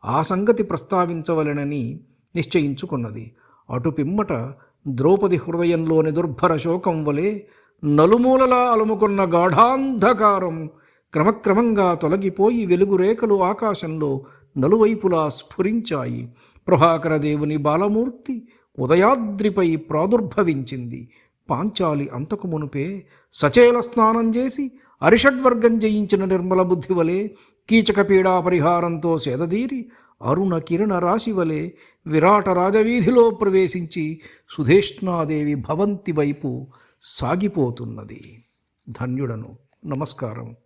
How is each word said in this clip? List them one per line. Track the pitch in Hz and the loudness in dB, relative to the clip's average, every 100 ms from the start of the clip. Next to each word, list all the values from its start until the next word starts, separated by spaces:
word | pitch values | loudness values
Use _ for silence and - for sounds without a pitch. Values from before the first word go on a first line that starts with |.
| 107 | -2
ఆ | 135 | -2
సంగతి | 156 190 208 220 | -2 -2 0 0
ప్రస్తావించవలెనని | - 160 - 190 175 170 156 165 151 147 143 147 120 151 _ _ _ 175 | 0 -6 -4 -2 -2 -4 -4 -2 -2 -4 -6 -6 -6 -10 _ _ _ -8
నిశ్చయించుకున్నది. | - 180 147 135 180 143 117 110 113 _ _ _ _ | -2 -2 -2 -4 -8 -6 -8 -10 -16 _ _ _ _
అటు | 123 143 | -4 -4
పిమ్మట | 151 143 202 208 135 120 139 _ _ 151 | -4 -4 -2 -2 -4 -6 -12 _ _ -8
ద్రౌపది | 123 139 196 202 175 | 0 2 4 2 0
హృదయంలోని | - 170 175 170 160 160 156 | -2 -2 0 0 2 2 2
దుర్భర | 156 170 127 180 160 | 0 -4 0 0 0
శోకం | 139 180 180 160 151 | -2 -2 -2 -2 -2
వలె | 143 190 208 208 _ _ _ | -2 -2 -4 -12 _ _ _
నలుమూలలా | 151 147 165 233 254 262 262 247 | 0 4 6 6 4 4 4 4
అలుముకున్న | 247 226 220 214 208 196 | 2 2 0 0 0 2
గాఢాంధకారం | 190 170 180 160 233 269 269 247 196 233 214 196 180 160 156 _ _ _ _ | 2 2 2 4 4 4 -2 2 2 4 4 2 -2 -6 -10 _ _ _ _
క్రమక్రమంగా | 156 175 220 208 196 233 208 185 | 0 0 2 0 2 2 2 2
తొలగిపోయి, | 165 156 190 196 190 208 233 202 | 2 0 0 -2 0 0 2 0
వెలుగు | 180 196 190 | 2 2 2
రేఖలు | 185 226 233 202 | 2 0 0 2
ఆకాశంలో | 180 202 220 202 170 160 147 135 139 - _ - | 0 0 -2 -4 -6 -4 -4 -4 -8 -20 _ -2
నలువైపులా | 135 220 214 220 190 170 151 | 2 4 4 2 0 0 -2
స్ఫురించాయి. | - - - 196 226 - 151 123 120 120 _ _ _ - | -4 -14 -8 -4 -4 -4 -6 -6 -8 -12 _ _ _ 0
ప్రభాకర | 175 165 165 156 156 | 4 4 2 0 -2
దేవుని | 151 147 151 151 | -2 -2 -2 -2
బాలమూర్తి | 143 156 202 214 254 240 - 247 - _ _ - | 0 0 0 0 -2 -6 -10 -12 -12 _ _ -8
ఉదయాద్రిపై | 127 170 202 262 220 196 208 202 175 160 | 0 4 4 2 -4 -4 -2 0 0 -2
ప్రాదుర్భవించింది. | 160 151 190 233 196 - 180 143 120 131 120 123 120 _ _ _ _ | -4 -4 0 0 -2 -2 -2 -2 -6 -10 -10 -12 -16 _ _ _ _
పాంచాలి | 123 202 - 175 147 143 | -4 -4 -2 -2 -2 -4
అంతకు | 123 147 208 190 | -8 -8 -8 -6
మునుపే | 156 147 143 151 196 - _ _ | -6 -6 -6 -8 -10 -16 _ _
సచేల | - 147 233 240 240 | -2 2 6 6 6
స్నానం | 240 240 220 226 226 226 | -2 2 2 2 0 -2
చేసి | 262 247 277 - _ _ | -4 -4 -10 -10 _ _
అరిషడ్వర్గం | 156 220 269 262 262 240 226 226 | 2 6 4 4 2 4 2 2
జయించిన | 220 214 202 196 190 | 0 0 0 0 2
నిర్మల | 185 180 185 | 0 0 0
బుద్ధి | 180 180 135 | 2 0 -2
వలె | 180 165 185 214 - _ _ - | 0 0 -2 -6 -10 _ _ 0
కీచక | 226 220 208 202 | 2 2 0 4
పీడా | 190 185 185 | 4 4 2
పరిహారంతో | 175 180 151 175 170 165 170 160 | 2 2 2 2 0 -2 -2 -2
సేదదీరి | 151 127 165 202 254 262 - _ _ _ | -2 -4 -4 -4 -4 -8 -12 _ _ _
అరుణ | 120 156 190 170 | -2 0 0 -2
కిరణ | 160 170 214 185 | -4 -2 0 0
రాశి | 175 214 226 | 0 -2 -2
వలె | 196 170 156 165 - _ _ - | -2 -2 -4 -8 -12 _ _ -2
విరాట | 156 170 208 196 | 2 4 4 2
రాజవీధిలో | 180 180 214 220 247 185 247 233 | 0 2 2 2 2 4 6 4
ప్రవేశించి | 220 202 190 185 180 165 - 156 160 - _ _ | 4 0 2 0 -2 -8 -8 -8 -8 -16 _ _
సుధేష్ణాదేవి | - 131 180 202 - 190 175 151 151 147 147 | -4 4 4 4 -6 -6 -4 -2 -4 -4 -4
భవంతి | 113 156 202 202 - | -4 -2 -2 -4 -4
వైపు | 156 143 143 143 127 135 _ _ _ | -2 -2 -2 -8 -8 -12 _ _ _
సాగిపోతున్నది. | - - 123 175 202 - 127 117 117 110 104 110 - 110 _ _ _ _ - | -10 -6 -4 -2 -2 -2 -4 -4 -12 -14 -16 -20 -20 -20 _ _ _ _ -20
ధన్యుడను. | 110 127 127 131 113 113 - _ _ 165 | -10 -6 -6 -6 -8 -12 -20 _ _ -10
నమస్కారం. | 135 151 - 120 113 117 117 | -8 -8 -8 -10 -10 -16 -18